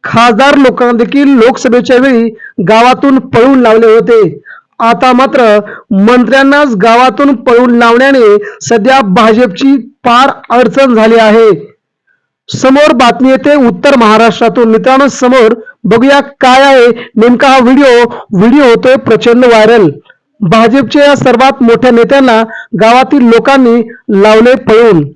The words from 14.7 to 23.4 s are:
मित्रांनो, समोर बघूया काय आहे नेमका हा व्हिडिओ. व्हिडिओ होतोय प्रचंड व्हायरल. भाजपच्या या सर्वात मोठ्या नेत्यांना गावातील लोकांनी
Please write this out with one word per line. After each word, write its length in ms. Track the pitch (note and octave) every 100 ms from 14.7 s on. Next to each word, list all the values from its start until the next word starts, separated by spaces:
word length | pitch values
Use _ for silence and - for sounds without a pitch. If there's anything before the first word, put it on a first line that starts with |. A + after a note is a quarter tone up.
मित्रांनो, 360 | A3 F3+ C4 C#4
समोर 460 | - B3 B3+ A3 - - -
बघूया 360 | F#3 A3+ C4+ C#4+
काय 420 | C#4 - C4 B3+
आहे 260 | C#4 C4+ A#3+ A#3 - -
नेमका 320 | A#3 A#3+ C#4
हा 100 | C4
व्हिडिओ. 520 | A#3+ C4+ C#4 A#3+ A#3 - -
व्हिडिओ 300 | G3+ A3 C#4+
होतोय 320 | C4+ A#3 B3+ C4+
प्रचंड 500 | - A3 A#3 A#3+ B3+
व्हायरल. 440 | A3+ G#3+ A#3 E3+ C#3+ _ _ _ _ F#3
भाजपच्या 540 | A3 A#3 C4 A#3 D4
या 120 | C#4+ C#4
सर्वात 480 | C4+ A#3 C4 C4+
मोठ्या 280 | A#3 A3+ B3+
नेत्यांना 520 | A#3 A#3 C#4 C4 A3 A3+ - - F#3
गावातील 440 | A3 B3 C4 C#4+ A#3+
लोकांनी 560 | A3+